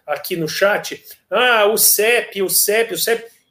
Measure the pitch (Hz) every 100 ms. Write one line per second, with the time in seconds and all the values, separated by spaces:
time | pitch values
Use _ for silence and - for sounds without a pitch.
0 | - 143 - 175 156 - 196 196 - -
1 | - - _ 202 247 226 208 214 - -
2 | 214 240 214 196 185 170 - 214 226 170
3 | - 226 - _ _